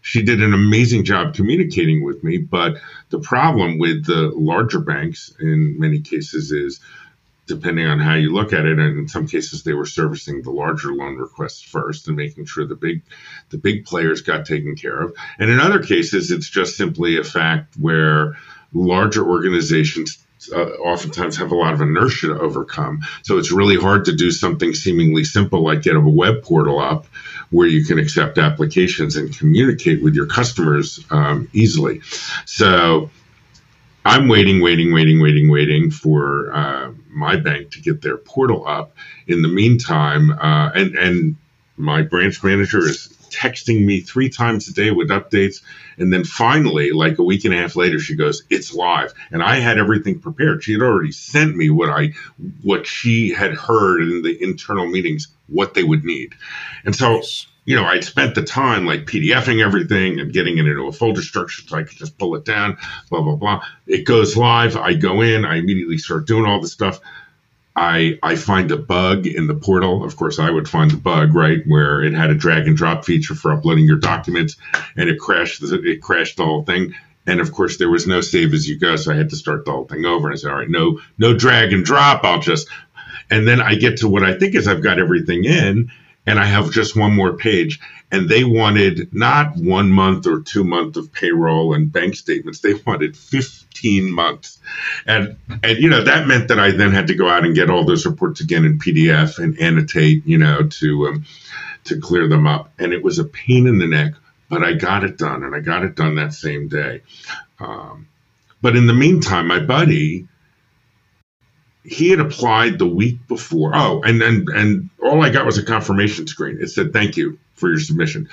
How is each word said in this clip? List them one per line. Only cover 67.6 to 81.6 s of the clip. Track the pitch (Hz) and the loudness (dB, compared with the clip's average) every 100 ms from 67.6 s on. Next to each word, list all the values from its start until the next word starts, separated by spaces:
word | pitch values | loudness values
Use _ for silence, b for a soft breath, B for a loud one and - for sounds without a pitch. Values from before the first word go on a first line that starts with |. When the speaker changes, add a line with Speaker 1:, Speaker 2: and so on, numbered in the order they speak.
| _ - | _ -2
Speaker 1:
I, | 85 82 80 - | 0 2 0 0
I | 80 82 | -4 -2
find | - 95 85 | 0 0 0
a | 76 | -2
bug | 76 90 92 98 90 | -2 0 2 0 -2
in | 80 78 | -2 -2
the | |
portal. | 76 98 92 95 95 | -2 0 2 2 0
Of | - - | -4 -6
course, | 82 78 | -4 -2
I | 78 | 0
would | 80 76 | 0 -2
find | 80 78 | 2 2
the | 73 | 2
bug, | - 82 76 85 | 0 2 4 4
right, | 78 78 76 | 2 2 2
where | 76 73 71 | 2 2 0
it | 78 80 | 0 0
had | 78 | 0
a | 76 | 2
drag | 85 80 76 | 2 2 2
and | 78 | 2
drop | 82 82 - | 2 -2 -2
feature | 82 - 78 | -2 -2 -4
for | 78 | -2
uploading | 76 80 80 78 | 0 2 4 4
your | 76 | 4
documents, | 85 82 87 87 80 - B B B B | 2 -2 -4 -2 -4 -6 B B B B
and | 85 | -2
it | 78 | -2
crashed | - 90 82 - | -2 -2 -2 -6
the, | 73 90 | -4 -2
it | 82 78 | -2 -4
crashed | - 87 80 - | -2 -2 -2 -2
the | 80 | -2
whole | 76 | -2
thing. | 76 90 92 B B B - | -2 -2 -2 B B B -4
And | 90 | -2
of | 80 | -2
course, | 76 87 - | -2 -2 0
there | 87 | 0
was | 85 87 | 0 2
no | 90 | 0
save | - 90 80 76 | 0 0 2 0
as | 76 | -2
you | 73 | -2
go, | 87 78 | -2 0
so | 78 | -2
I | 76 | -2
had | 76 | -2
to | - | -4
start | - 73 | -6 -6
the | - | -6
whole | 67 65 | -8 -8
thing | 71 85 | -6 -2
over. | 85 76 | -2 -4
And | |
I | 69 | -6
said, | 71 | -6
"All | 71 | -6
right, | 64 | -4
no, | 85 82 80 B B | 0 0 -2 B B
no | 113 117 | 2 4
drag | 127 117 | 4 4